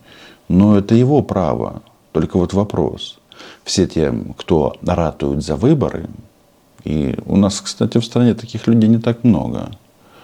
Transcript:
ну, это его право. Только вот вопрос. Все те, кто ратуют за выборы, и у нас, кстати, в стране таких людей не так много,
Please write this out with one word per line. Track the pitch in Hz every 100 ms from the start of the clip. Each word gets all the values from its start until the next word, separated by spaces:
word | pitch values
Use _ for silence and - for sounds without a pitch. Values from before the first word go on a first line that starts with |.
| - - - - -
ну, | 90 104 104
это | 98 113
его | 127 147
право. | 104 98 80 58 50 - - _ _
Только | 80 82 95
вот | 87
вопрос. | 98 104 - 73 - - - _ - - -
Все | - - 87
те, | 82 73 57 50 -
кто | - 82 69 - -
ратуют | 87 80 - 71 71
за | 82 73
выборы, | 117 156 87 - - - - _ _ _ _ _
и | - 76 69 - -
у | 95
нас, | 101 -
кстати, | - - 113 120
в | 117
стране | 120 120
таких | 107 - 110 -
людей | 117 110
не | 113
так | 117 113
много, | 123 87 - - - - _ _ _ -